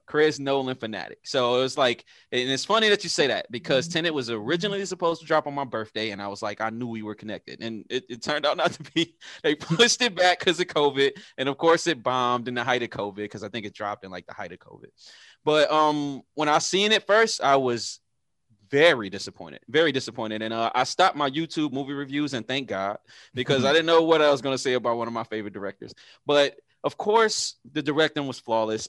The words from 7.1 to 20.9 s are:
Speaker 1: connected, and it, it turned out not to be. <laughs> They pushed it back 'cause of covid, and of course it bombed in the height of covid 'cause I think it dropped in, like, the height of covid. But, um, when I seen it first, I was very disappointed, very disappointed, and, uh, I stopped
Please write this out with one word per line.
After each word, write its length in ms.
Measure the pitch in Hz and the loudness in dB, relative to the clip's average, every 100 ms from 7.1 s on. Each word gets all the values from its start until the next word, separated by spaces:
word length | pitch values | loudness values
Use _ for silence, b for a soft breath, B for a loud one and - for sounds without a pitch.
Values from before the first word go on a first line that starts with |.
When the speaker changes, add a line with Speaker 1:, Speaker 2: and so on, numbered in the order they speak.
| 104 | -10
Speaker 1:
connected, 440 | 107 95 - - | -10 -12 -12 -12
and 240 | 113 110 - | -10 -10 -8
it, 160 | 127 - | -8 -8
it 120 | 117 | -10
turned 220 | 156 147 143 | -6 -2 -2
out 100 | 143 | 0
not 140 | 156 | 0
to 100 | - 143 | -2 -6
be. 220 | 165 165 _ - | -4 -4 _ -20
<laughs> 140 | - | -4
They 120 | 160 151 | -2 -2
pushed 460 | - 165 240 - | 0 2 2 2
it 140 | 247 175 | 0 2
back 240 | 180 175 | 4 4
'cause 200 | 190 165 | 2 0
of 60 | 180 | -2
covid, 440 | 160 147 135 139 - B B | 0 2 2 0 0 B B
and 100 | 131 | -4
of 80 | 131 | 2
course 280 | 165 165 175 | 4 4 2
it 160 | 139 | -2
bombed 460 | 117 127 123 123 120 | -2 0 2 0 -2
in 60 | 123 | -4
the 80 | |
height 180 | 120 123 | 0 0
of 80 | 117 | -2
covid 400 | - 104 98 104 | -6 -6 -6 -10
'cause 140 | 107 | -10
I 60 | 104 | -10
think 160 | 117 101 | -10 -10
it 80 | |
dropped 300 | - 104 104 95 | -8 -8 -8 -12
in, 40 | |
like, 140 | 90 - | -14 -14
the 80 | |
height 200 | - 92 | -14 -14
of 60 | 90 | -16
covid. 280 | - - - _ B B B B | -20 -20 -20 _ B B B B
But, 260 | 151 151 143 | 2 4 4
um, 520 | 156 151 151 143 135 - - | 4 4 2 -4 -8 -10 -2
when 120 | 151 | 2
I 100 | 147 | 2
seen 320 | - 185 208 | 2 0 2
it 120 | 220 - | 2 4
first, 360 | 208 226 - | 4 4 2
I 160 | 139 139 | 4 4
was 420 | 127 117 - - _ _ _ _ _ _ - | 4 -2 -6 -14 _ _ _ _ _ _ -2
very 400 | 139 170 135 98 | 4 6 4 -2
disappointed, 500 | 95 - - 82 67 - | -8 -12 -14 -18 -18 -2
very 240 | 143 165 | 2 2
disappointed, 500 | 131 117 107 110 107 | 0 -4 -8 -6 -6
and, 120 | 110 | -4
uh, 180 | 113 113 | -2 0
I 120 | 123 | 0
stopped 320 | 127 | 0